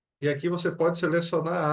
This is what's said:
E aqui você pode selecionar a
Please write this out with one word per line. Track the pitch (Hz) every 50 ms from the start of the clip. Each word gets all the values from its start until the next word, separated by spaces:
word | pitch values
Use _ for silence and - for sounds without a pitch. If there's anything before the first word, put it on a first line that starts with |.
| _ _ _ _
E | 139 147
aqui | 147 143 156 175
você | 175 170 170 175
pode | 165 - 160 170 170 170
selecionar | 185 156 160 170 170 - - 165 165 165
a | 175 180 156 151